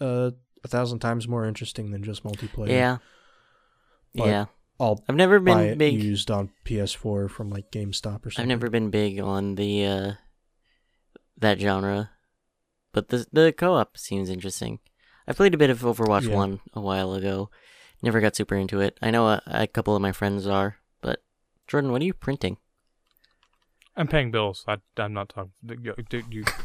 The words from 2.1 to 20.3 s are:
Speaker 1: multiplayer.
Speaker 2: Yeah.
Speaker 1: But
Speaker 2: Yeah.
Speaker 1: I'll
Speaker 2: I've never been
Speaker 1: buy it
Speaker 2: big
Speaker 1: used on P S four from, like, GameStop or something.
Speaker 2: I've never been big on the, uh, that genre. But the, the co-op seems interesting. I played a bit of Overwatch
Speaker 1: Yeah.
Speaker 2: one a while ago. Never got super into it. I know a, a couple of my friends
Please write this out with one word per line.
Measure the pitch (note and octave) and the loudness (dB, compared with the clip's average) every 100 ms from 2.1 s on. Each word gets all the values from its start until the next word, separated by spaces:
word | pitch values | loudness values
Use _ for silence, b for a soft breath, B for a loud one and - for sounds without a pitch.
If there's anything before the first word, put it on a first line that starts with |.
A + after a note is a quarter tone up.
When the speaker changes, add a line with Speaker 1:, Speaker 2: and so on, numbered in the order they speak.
| G2+ | -8
Speaker 1:
multiplayer. | G#2+ G#2 A2+ - G#2+ | -8 -8 -8 -6 0
Speaker 2:
Yeah. | B2+ B2 B2+ b b b b b b b b b b _ - | 4 4 0 b b b b b b b b b b _ -2
Speaker 1:
But | G#2+ | 2
Speaker 2:
Yeah. | G#2 G#2 _ _ - | 2 -2 _ _ -2
Speaker 1:
I'll | A#2+ G#2 - | 0 0 0
Speaker 2:
I've | C#3+ | 4
never | F#3 G3+ | 8 8
been | F#3 F3 | 8 4
Speaker 1:
buy | G#2+ | 4
it | C3 | 4
Speaker 2:
big | D3+ A2+ | 2 2
Speaker 1:
used | G#2 G2 - | 0 -2 -2
on | G#2 G2 _ | -2 -2 _
P | - A2 | -6 -4
S | G2 | -4
four | - A2 G2+ G2 | -4 -4 -2 -4
from, | - G#2 | -6 -10
like, | G2+ - | -10 -10
GameStop | G#2+ G2+ G2 G#2+ G#2 A2+ | -8 -6 -6 -8 -8 -10
or | |
something. | - | -6
Speaker 2:
I've | A#2+ | -2
never | A#2+ A#2+ | 0 0
been | A#2 G#2+ | 0 0
big | G#2+ G#2 G2 | 0 0 -2
on | G2 G2 G2+ G2 | -2 -2 -2 -2
the, | G2+ G2+ G2+ | 0 0 0
uh, | G2 G2 G2+ - _ _ _ _ _ _ _ _ - _ - | 0 -4 -8 -14 _ _ _ _ _ _ _ _ -20 _ -2
that | A2 F#2+ | 0 2
genre. | G2+ F#2+ G2 G2+ G#2 _ _ _ _ _ _ _ _ | 2 0 0 -2 -4 _ _ _ _ _ _ _ _
But | - - | -4 -2
the, | B2 - | -4 0
the | D3+ D#3+ | 4 4
co-op | - F3 D#3+ G#2+ - | 4 2 2 0 -4
seems | - G2 F#2 | -8 -6 -4
interesting. | F#2 F#2+ - - - _ _ b b b | -6 -8 -8 -8 -10 _ _ b b b
I | |
played | - G3 | 4 4
a | D#3+ | 6
bit | C#3+ | 4
of | A#2 | 4
Overwatch | A#2+ A2 A2 G2+ A#2 | 2 2 4 4 4
Speaker 1:
Yeah. | G#2 | 2
Speaker 2:
one | G2 G2 - | 0 -2 -10
a | A2 | -8
while | G2+ F#2+ F#2+ | -2 -2 -2
ago. | F#2+ G2 G2 G2+ b b b b b | -2 -2 -2 -4 b b b b b
Never | A#2 A2+ | 0 2
got | G#2+ - | 2 0
super | G#2 G2 | -2 -2
into | F#2+ G2+ | 0 0
it. | G2 - | -2 0
I | A2+ | 0
know | A#2 A2 | 4 4
a, | A2 - | 2 0
a | A2 A2 | -4 -2
couple | - G#2+ G#2 | -2 0 0
of | |
my | G2 | 0
friends | F#2+ G2+ | 0 -2